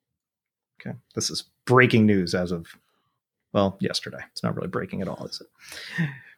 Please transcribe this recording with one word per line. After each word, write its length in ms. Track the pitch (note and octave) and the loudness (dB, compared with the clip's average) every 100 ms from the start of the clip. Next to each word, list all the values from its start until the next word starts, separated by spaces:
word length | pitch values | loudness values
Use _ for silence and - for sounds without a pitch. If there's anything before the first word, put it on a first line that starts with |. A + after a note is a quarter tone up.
| _ _ _ _ _ _ _ _ | _ _ _ _ _ _ _ _
Okay, 160 | - A#2+ _ | -14 -14 _
this 160 | - - | -6 -6
is 140 | - - _ - | -8 -12 _ 4
breaking 400 | B2+ B2 A#2 G#2+ | 6 8 6 6
news 280 | G2 F2 | 4 2
as 180 | F#2 F2+ | -2 -2
of, 160 | F2 E2 - _ _ _ _ _ _ _ | -6 -8 -20 _ _ _ _ _ _ _
well, 240 | G#2 G2 - | 0 2 0
yesterday. 400 | - - - - - | -4 -4 -8 -14 -16
It's 120 | - | -6
not 120 | - - | -4 -4
really 120 | F2+ | -6
breaking 340 | G#2 F#2 F#2+ | -6 -6 -6
at 60 | F2 | -8
all, 180 | - - | -8 -12
is 160 | - | -14
it? 680 | - _ - - - - D3+ C3+ - | -18 _ -20 -18 -10 -6 -6 -6 -20